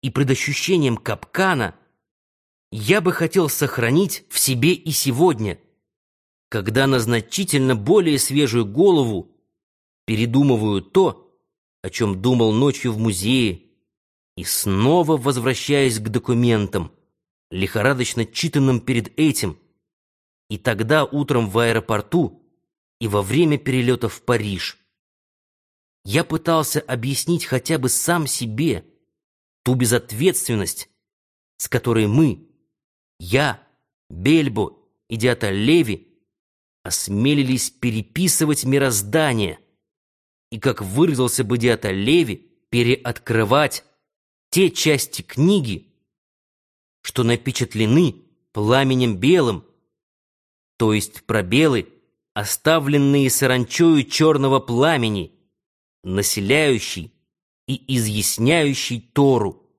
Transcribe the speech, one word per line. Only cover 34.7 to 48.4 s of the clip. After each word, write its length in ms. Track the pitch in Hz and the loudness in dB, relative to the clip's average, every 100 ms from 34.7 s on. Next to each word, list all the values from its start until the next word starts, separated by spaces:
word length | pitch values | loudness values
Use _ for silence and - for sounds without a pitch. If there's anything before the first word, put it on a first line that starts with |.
| - _ _ _ | -8 _ _ _
и 60 | 113 | -2
Диата 360 | 120 120 107 | -2 0 -2
Леви, 560 | 98 113 170 123 95 _ _ _ _ _ _ _ _ | -2 2 2 2 -4 _ _ _ _ _ _ _ _
осмелились 840 | - - - 101 127 147 131 131 - | -8 -8 -4 0 2 2 0 0 -4
переписывать 960 | _ 120 110 104 - 185 - 156 147 127 | _ -4 -4 -6 -2 -2 0 0 0 0
мироздание, 920 | 139 139 107 101 156 156 117 98 - _ _ _ _ _ _ _ _ _ | 0 0 -2 -2 0 2 0 -2 -6 _ _ _ _ _ _ _ _ _
и, 80 | 113 | -6
как 220 | 135 120 | -4 -4
выразился 640 | 98 107 170 131 127 - | -4 0 2 2 -2 -2
бы 140 | 110 123 | -2 0
Диата 340 | 120 113 107 | 0 0 -2
Леви, 600 | 95 104 165 147 98 _ _ _ | -2 2 2 0 -4 _ _ _
переоткрывать 1120 | 120 120 127 - 117 - 113 110 139 147 - _ _ _ _ _ _ _ | 0 0 0 -4 -10 -4 -2 2 2 2 -4 _ _ _ _ _ _ _
те 220 | - 185 | 0 0
части 500 | - - 143 - - | 2 0 0 -2 -10
книги, 720 | - - 160 202 131 90 _ _ _ _ _ _ _ _ _ _ _ _ | -12 0 2 2 0 -8 _ _ _ _ _ _ _ _ _ _ _ _
что 200 | - - | -10 -2
напечатлены 1040 | 117 117 - 123 123 110 107 135 170 101 _ _ | 0 0 -2 -4 -4 -2 2 4 2 -2 _ _